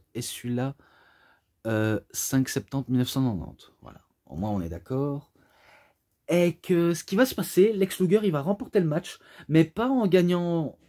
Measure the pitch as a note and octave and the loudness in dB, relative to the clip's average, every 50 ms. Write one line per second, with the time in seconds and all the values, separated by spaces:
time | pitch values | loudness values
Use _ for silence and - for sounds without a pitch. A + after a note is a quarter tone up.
0 | _ _ - A2+ A#2+ - - - - A#2+ B2 B2 B2+ C3+ C#3 - _ _ _ _ | _ _ -10 -10 -10 -8 -10 -10 -6 -4 -2 -2 -2 -4 -6 -10 _ _ _ _
1 | _ _ _ _ _ _ _ _ _ _ _ _ - A2 A2 G#2+ G#2+ A2 A2 G2+ | _ _ _ _ _ _ _ _ _ _ _ _ -4 -2 0 0 2 0 0 -2
2 | - _ - - - - C#3 C3 C3 - - - G#2 - - C#3 C3 - C3 B2+ | -4 _ -10 -8 -4 -2 0 0 0 0 -4 -6 -6 -6 -6 -6 -4 0 0 0
3 | B2 - - C#3 C3+ B2 G#2 E2 - - - - - - _ _ - - - - | 0 0 0 0 0 0 -2 -4 -6 -10 -14 -20 -20 -20 _ _ -20 -20 -20 -20
4 | _ _ _ _ _ - C2+ D#2 G2+ G#2+ G#2 G2 E2+ E2 F2 F2 - - C3 C3+ | _ _ _ _ _ -12 -8 -6 -4 -4 -2 -4 -4 -6 -8 -12 -8 -6 -4 -4
5 | C#3+ C#3+ C#3+ D3 - _ _ _ _ _ _ _ _ _ - _ _ _ _ _ | -2 -4 -4 -8 -10 _ _ _ _ _ _ _ _ _ -20 _ _ _ _ _
6 | _ _ _ _ _ - D#3+ F3 F3 F3 E3 - - - F3+ E3+ E3+ E3+ E3+ - | _ _ _ _ _ 0 2 2 4 2 0 -2 -2 0 2 4 4 2 0 -2
7 | - - F#3+ F#3 E3 D#3+ - - F3+ - - F3+ F#3+ A3 A3 F#3+ F#3+ F#3 - - | -4 -2 2 2 2 2 0 -4 -6 0 4 4 4 4 4 2 -2 -2 0 0
8 | F#3 E3 G3 A3 G#3+ G3+ D#3 C#3+ C3+ F3+ G#3 - A#3+ - - G#3 F3 D#3 D3+ E3 | 2 2 2 2 2 0 0 0 -2 -2 -4 -4 -6 -2 0 0 2 2 0 -2
9 | - - - - _ - - - - - D3+ D#3+ E3 D#3+ - G#3 A#3 C4 C4+ B3+ | -4 -8 -14 -20 _ -20 -20 -18 -6 2 2 4 4 2 0 -2 -2 0 2 2
10 | A3 F#3 E3+ F#3 F3 F3 F3+ F3 F3 F3 E3+ E3 D#3 - - _ _ | 2 4 4 4 4 4 2 0 0 0 -2 -2 -2 -4 -8 _ _